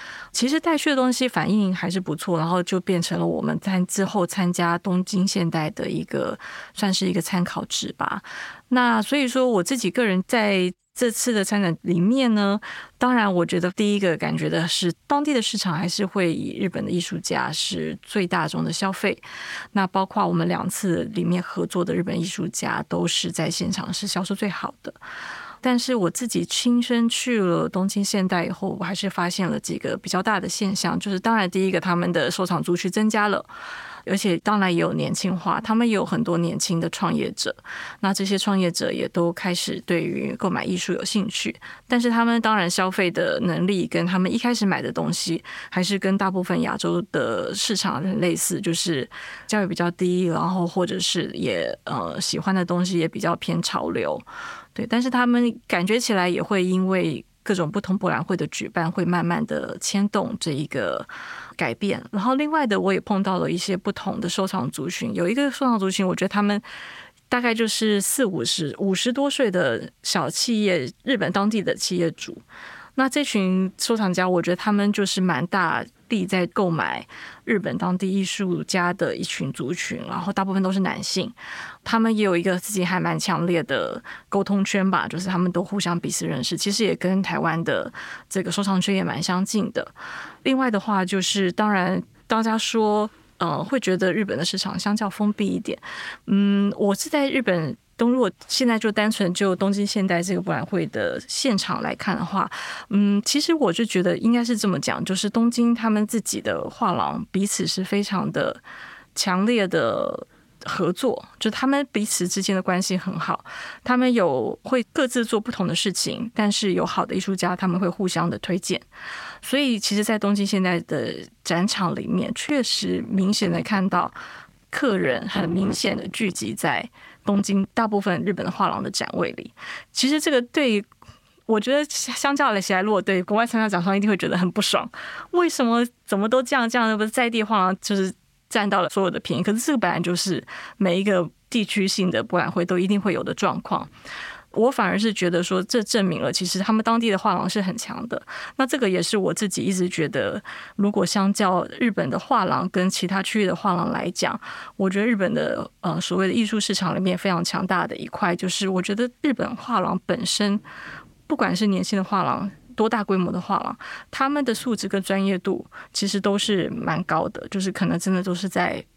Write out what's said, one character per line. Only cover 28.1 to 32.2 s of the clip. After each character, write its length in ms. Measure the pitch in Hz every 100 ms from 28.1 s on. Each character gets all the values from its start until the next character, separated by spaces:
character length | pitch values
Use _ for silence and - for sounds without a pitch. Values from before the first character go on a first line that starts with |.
| 202 185
代 180 | 180
以 60 | 165
后， 260 | 175 196 -
我 60 |
还 100 | 175
是 140 | 196 196
发 220 | 180 175
现 180 | - 180
了 100 | 143
几 200 | - 165
个 180 | - -
比 140 | -
较 120 | -
大 180 | - 202
的 80 | 185
现 260 | - 196
象， 240 | 196 175 180
就 120 | 202
是 80 | 190
当 160 | 226
然 140 | 226 180
第 180 | 185 190
一 40 |
个 100 | 180
他 140 | 185 175
们 140 | 175
的 180 | 170